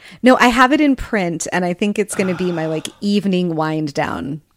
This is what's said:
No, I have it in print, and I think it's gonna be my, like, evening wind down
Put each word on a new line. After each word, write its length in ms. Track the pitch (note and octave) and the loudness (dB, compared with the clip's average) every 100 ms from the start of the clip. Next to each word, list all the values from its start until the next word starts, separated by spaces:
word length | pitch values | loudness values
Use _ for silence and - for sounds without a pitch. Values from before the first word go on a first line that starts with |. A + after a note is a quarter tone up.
| - - | -20 0
No, 140 | B3 B3+ | 4 6
I 100 | A#3+ | 4
have 260 | A#3+ B3+ | 4 4
it 80 | D4+ | 4
in 140 | D4 | 2
print, 540 | C4 - G#3+ F3 E3 - | 0 -2 -4 -2 -4 -4
and 120 | F3+ | -2
I 100 | F3+ | -2
think 240 | F3 G#3 G#3 | -2 -2 -2
it's 160 | G3 | -2
gonna 200 | - F#3+ E3+ | -2 -2 -2
be 160 | F3+ | -2
my, 140 | E3 D#3+ | -2 -2
like, 220 | D#3 - - | -4 -6 -6
evening 560 | G3+ G3+ G3 F3+ F3+ D#3 | 0 0 2 0 0 -2
wind 360 | D#3 D#3 D3+ | -2 -2 -4
down 480 | D3+ D3 - C#3 D#3 - | -4 -4 -4 -8 -10 -14